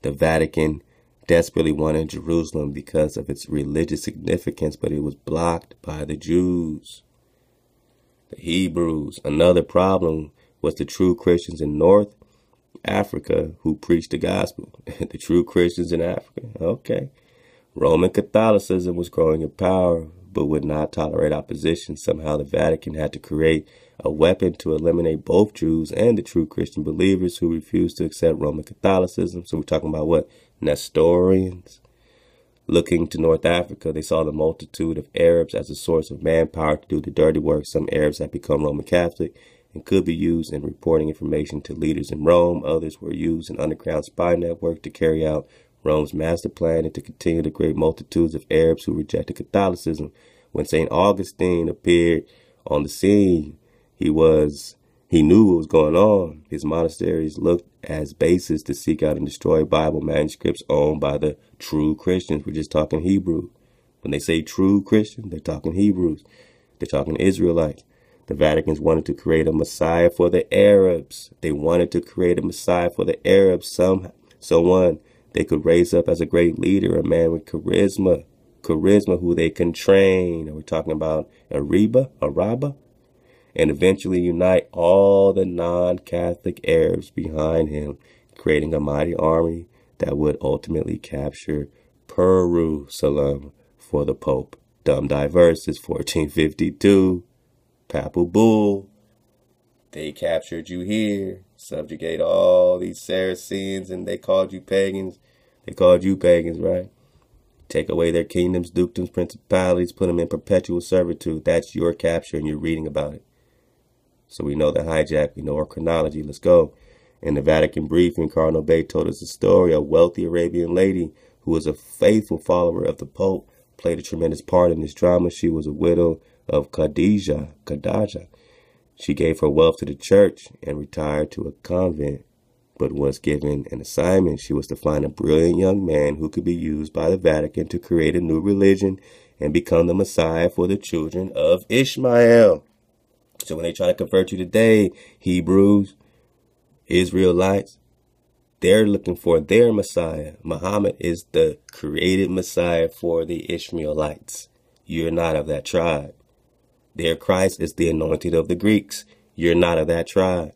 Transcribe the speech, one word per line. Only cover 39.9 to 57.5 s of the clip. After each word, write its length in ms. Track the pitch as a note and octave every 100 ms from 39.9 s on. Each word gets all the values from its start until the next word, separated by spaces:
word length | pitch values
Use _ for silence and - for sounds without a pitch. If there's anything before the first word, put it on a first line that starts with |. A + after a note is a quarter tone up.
| F#2+ F2
be 100 | E2
used 380 | E2 E2 E2
in 80 | D2
reporting 480 | D2 D2+ - D#2+ D#2
information 520 | D2+ D2+ D2+ D2+ D2
to 100 | -
leaders 360 | - D#2 D#2+ D2
in 140 | D2+
Rome. 400 | D2+ F2 F2 E2+
Others 380 | D2 D#2+ D#2+ -
were 120 | D#2+
used 360 | D#2 D#2+ E2 D#2+
in 100 | D#2+
underground 460 | D2+ D#2 - D#2+ D2
spy 300 | - F2 E2+
network 460 | E2+ E2 E2 E2
to 60 | D#2+
carry 380 | - D#2+ D#2 D#2
out 200 | D2+ - _ _ _
Rome's 300 | - D2+ D2
master 340 | - D#2+ E2 -
plan 380 | - E2 D#2+ D#2+
and 80 |
to 80 | -
continue 400 | - - - E2
to 100 | D#2
create 240 | - D#2+ D2+
multitudes 580 | D#2+ D#2+ - E2+ E2
of 120 | D#2 -
Arabs 360 | D#2 E2 D#2+ -
who 80 |
rejected 420 | D#2 D2+ - D#2 -
Catholicism. 800 | - - G2 F2 - D#2 D2+ _ _ _ _
When 120 | - D2+
Saint 240 | D#2+ D#2+
Augustine 800 | D#2+ G2 F#2+ F#2 - F2+ F2 E2
appeared 560 | D#2 - E2+ E2+ D#2+ - _ _ _ -
on 180 | D2
the 60 | C#2+
scene, 680 | - F#2+ G#2 G2 E2+ D2 D2+ _ _ _
he 160 | _ D2+
was, 680 | D#2 D#2+ D#2 D2+ C#2+ - - _ _ _
he 120 | E2
knew 240 | D#2 F#2+ G#2+
what 120 | F2
was 100 | D#2+
going 280 | E2 D2+ E2
on. 480 | G#2 G2+ F2 D#2 _
His 140 | D2
monasteries 760 | D2 E2 E2 - F2 E2 D#2 -
looked 300 | E2